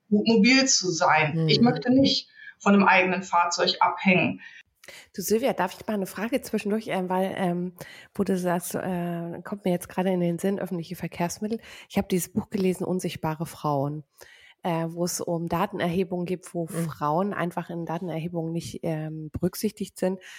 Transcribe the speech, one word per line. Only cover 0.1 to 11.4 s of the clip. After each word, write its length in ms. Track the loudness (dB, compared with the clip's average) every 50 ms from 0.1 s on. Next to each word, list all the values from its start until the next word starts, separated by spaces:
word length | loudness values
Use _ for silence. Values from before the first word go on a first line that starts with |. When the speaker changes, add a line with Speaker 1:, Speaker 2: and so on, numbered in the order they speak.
| 2 4 6
Speaker 1:
mobil 380 | 6 8 8 8 8 8 8 6
zu 260 | 4 2 2 2 0
sein. 440 | 0 2 4 4 4 4 4 2 2 2 2
Speaker 2:
Mhm. 60 | 4
Speaker 1:
Ich 120 | 4 6
möchte 300 | 6 4 4 2 2 4
nicht 400 | 4 6 6 4 2 0 -4 _ _ -20 -20 -20 -12 _
von 140 | 2 4 6
einem 120 | 6 6
eigenen 380 | 6 6 6 4 4 2 -2 -2
Fahrzeug 540 | -2 0 2 2 2 0 0 0 0 2 2
abhängen. 600 | 2 0 0 0 2 4 4 4 2 0 -2 -6 -10 -20 -20 -20 -20 _ _ _ _ -20 -20 -20 -20 _ -10
Speaker 3:
Du, 60 | -8
Silvia, 320 | -2 0 0 2 2 0 0
darf 220 | 0 -2 -4 -4 -8
ich 80 | -8
mal 80 | -6 -4
eine 120 | -4 -4
Frage 340 | -4 -6 -6 -6 -2 -2 -4
zwischendurch, 480 | -4 -2 -6 -4 -2 -2 -2 -2 -2 -4
ähm, 220 | -4 -4 -2 0
weil, 240 | 0 0 0 0 -2
ähm, 360 | -2 -2 -2 0 -2 -4 -6 -8 -12 -18 -18 -18 -20 -20 -12 -4
wo 100 | -4 -2
du 140 | 0 0 0
sagst, 360 | 0 0 0 -2 -2 -4 -6
äh, 680 | -6 -4 -4 -4 -4 -4 -4 -4 -6 -8 -8 -10 -10 -10
kommt 240 | -10 -8 -4 0
mir 60 | 0 0
jetzt 180 | 0 -2 -6
gerade 220 | -4 -2 0 0 2
in 80 | 2
den 180 | 2 0 0 0
Sinn, 200 | -2 -2 -2 -2
öffentliche 380 | -4 -4 -6 -6 -6 -8 -10
Verkehrsmittel. 640 | -10 -10 -8 -4 -4 -4 -4 -4 -6